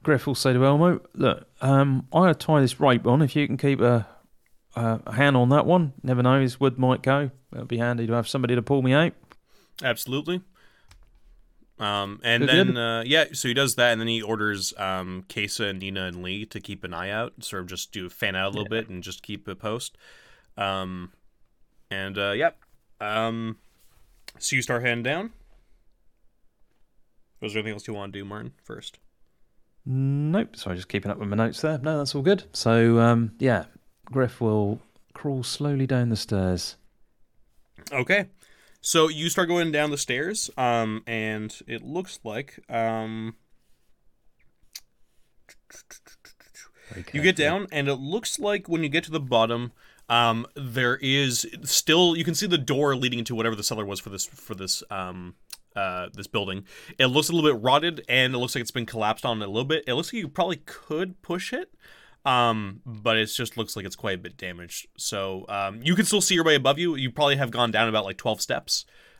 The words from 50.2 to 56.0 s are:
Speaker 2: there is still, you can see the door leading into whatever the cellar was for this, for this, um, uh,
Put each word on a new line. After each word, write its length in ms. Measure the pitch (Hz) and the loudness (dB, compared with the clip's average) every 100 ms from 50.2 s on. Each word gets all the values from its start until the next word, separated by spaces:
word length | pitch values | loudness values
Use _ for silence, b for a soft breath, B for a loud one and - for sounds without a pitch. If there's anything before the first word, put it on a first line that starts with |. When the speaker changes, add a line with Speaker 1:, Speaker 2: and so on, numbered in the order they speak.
| 117 113 - - | 2 2 -4 -10
Speaker 2:
there 420 | 127 120 123 131 | -8 -2 0 0
is 460 | 135 139 135 120 - - | 0 0 0 -2 -6 -10
still, 520 | 131 - - 160 180 165 | -2 0 4 6 6 4
you 80 | |
can 120 | 170 156 | -2 -2
see 100 | 208 | 0
the 100 | 170 | 0
door 380 | 127 135 143 131 | 0 2 2 2
leading 240 | 127 120 | 0 -2
into 160 | 113 113 | -4 -2
whatever 200 | 113 104 | -2 -2
the 80 | |
cellar 220 | - 110 101 | -4 -4 -6
was 140 | 98 | -8
for 100 | 104 | -10
this, 160 | 95 - | -10 -10
for 280 | - - | -12 -14
this, 300 | 95 95 - - | -8 -6 -6 -6
um, 440 | 98 90 92 90 - _ - _ 104 | -10 -8 -10 -14 -18 _ -20 _ -6
uh, 340 | 95 90 | -4 -4